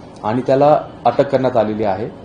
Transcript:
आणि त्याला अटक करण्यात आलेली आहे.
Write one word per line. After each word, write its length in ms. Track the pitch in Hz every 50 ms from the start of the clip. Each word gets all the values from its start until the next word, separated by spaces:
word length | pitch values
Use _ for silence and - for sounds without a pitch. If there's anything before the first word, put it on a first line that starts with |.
| - - - - -
आणि 180 | 104 110 127 123 -
त्याला 340 | 135 135 143 147 151 - - - - - -
अटक 240 | 120 117 - 139 135
करण्यात 280 | - 127 131 127 117 120
आलेली 260 | 107 107 107 104 110
आहे. 240 | 101 95 95 110 151 - - -